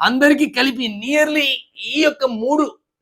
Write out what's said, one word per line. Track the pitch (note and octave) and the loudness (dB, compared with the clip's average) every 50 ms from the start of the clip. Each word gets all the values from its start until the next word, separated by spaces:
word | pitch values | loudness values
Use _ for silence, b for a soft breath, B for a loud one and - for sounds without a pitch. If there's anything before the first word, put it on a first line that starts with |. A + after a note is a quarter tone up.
అందరికీ | E3+ G#3 B3 C4 C#4+ D4 D4 D4 D4+ | -2 0 2 4 4 4 4 4 0
కలిపి | - - B3 B3+ C4+ A#3 B3+ B3 A3 G#3 G#3 A3+ | -2 0 0 -2 0 -2 -4 -6 -6 -6 -8 -6
nearly | C4 D4 D4+ D4+ D#4 D4+ D4+ C#4+ C4+ C4 - - _ _ F3+ G3 A3+ B3+ | -2 0 2 2 2 0 -2 0 -2 -4 -6 -10 _ _ -16 -12 -6 -2
ఈ | D4 | 0
యొక్క | D#4 D4 D4 - C4+ | 0 0 0 0 -4
మూడు | B3+ A#3 G#3+ A3+ C4 D4 D4+ D4 A3+ - _ _ _ _ _ | -4 -4 -2 -2 0 0 0 0 -2 -4 _ _ _ _ _